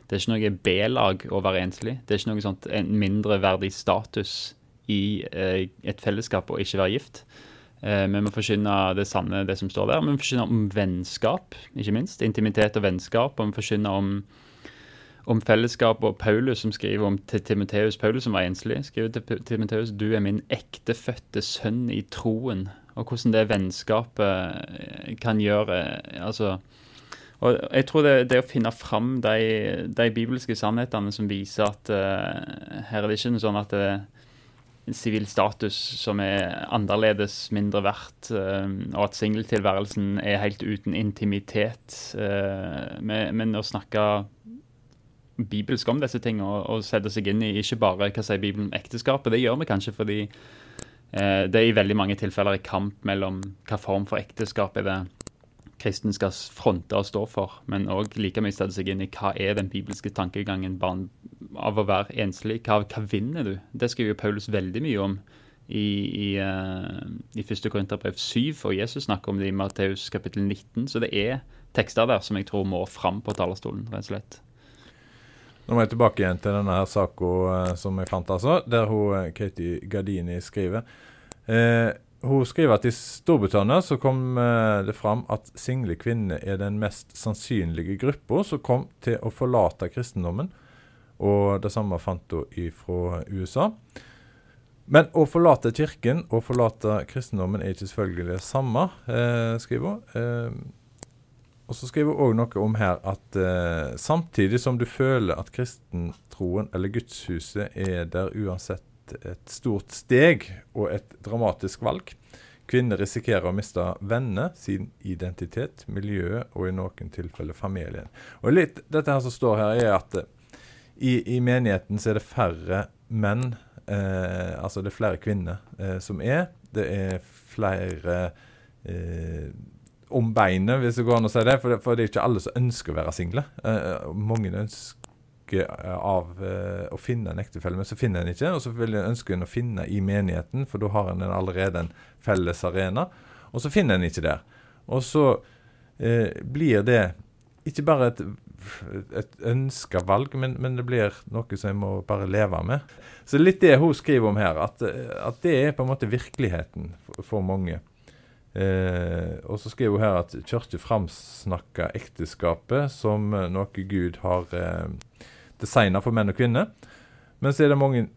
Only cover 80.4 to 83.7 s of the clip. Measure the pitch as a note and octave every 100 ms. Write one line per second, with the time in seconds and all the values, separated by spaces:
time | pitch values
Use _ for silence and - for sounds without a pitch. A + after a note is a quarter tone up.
80.4 | - G#2 F2+ A2 A#2+ - - - - -
81.4 | - A2+ A#2 A#2 A2+ - - _ C3 C3+
82.4 | B2 - D3 G#2+ B2 - - - - D3
83.4 | G2 G#2 G2+